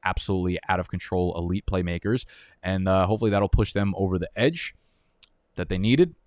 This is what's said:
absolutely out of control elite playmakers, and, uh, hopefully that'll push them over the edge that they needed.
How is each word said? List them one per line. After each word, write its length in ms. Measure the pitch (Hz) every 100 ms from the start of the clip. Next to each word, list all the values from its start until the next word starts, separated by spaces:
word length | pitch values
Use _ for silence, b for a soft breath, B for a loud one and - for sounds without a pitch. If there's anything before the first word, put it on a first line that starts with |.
absolutely 540 | 95 95 - 95 90 87 -
out 120 | 92
of 80 | 90
control 460 | 90 - 92 90 -
elite 300 | 85 92 -
playmakers, 580 | 92 87 85 98 123 - B B B
and, 260 | 90 95 95
uh, 180 | 95 92
hopefully 240 | 107 110
that'll 180 | 101 98
push 240 | - 107
them 220 | - 101 98
over 220 | 95 92
the 120 | 90
edge 400 | - 123 165 - - _ _ _ _ - _ _ -
that 120 | 90
they 100 | 92
needed. 360 | 104 131 175 -